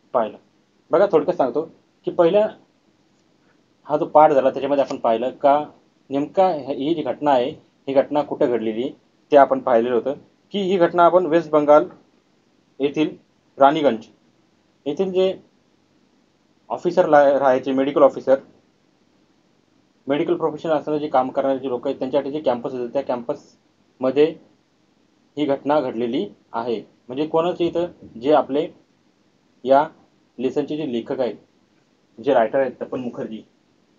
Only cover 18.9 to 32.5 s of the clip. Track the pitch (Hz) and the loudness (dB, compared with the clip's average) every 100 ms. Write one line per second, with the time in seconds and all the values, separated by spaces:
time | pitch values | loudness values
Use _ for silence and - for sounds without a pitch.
18.9 | _ _ _ _ _ _ _ _ _ _ | _ _ _ _ _ _ _ _ _ _
19.9 | _ - 143 170 175 160 151 165 151 139 | _ -4 -2 -2 -2 -2 -4 -4 -4 -2
20.9 | 151 151 135 127 135 135 135 131 123 139 | -4 0 0 0 -2 -2 -2 -4 -6 -4
21.9 | 135 135 143 139 151 151 120 139 127 120 | -6 -2 -2 -2 -4 -2 -2 -4 -8 -6
22.9 | 139 135 123 120 143 - _ _ _ _ | -6 -4 -6 -6 -10 -12 _ _ _ _
23.9 | - 131 127 156 175 _ _ _ _ _ | -6 -2 2 2 0 _ _ _ _ _
24.9 | _ _ _ _ - 143 139 139 151 127 | _ _ _ _ -6 -2 -2 0 -2 -2
25.9 | 113 120 131 139 - _ 113 123 110 - | -4 -4 -4 -6 -10 _ -8 -6 -6 -8
26.9 | _ - 131 156 165 175 180 170 165 175 | _ -12 -8 -4 -2 -2 -2 -4 -4 -6
27.9 | - 107 113 123 151 - 135 165 - _ | -8 -20 -8 0 2 2 -4 -6 -10 _
28.9 | _ _ _ _ _ _ _ 120 135 156 | _ _ _ _ _ _ _ 2 2 2
29.9 | - _ _ _ - 123 147 135 151 160 | -6 _ _ _ -6 -4 -2 -4 -4 -6
30.9 | 117 110 131 120 104 _ _ _ _ _ | -6 -6 -4 -4 -6 _ _ _ _ _
31.9 | _ _ - 110 127 113 | _ _ -8 0 2 2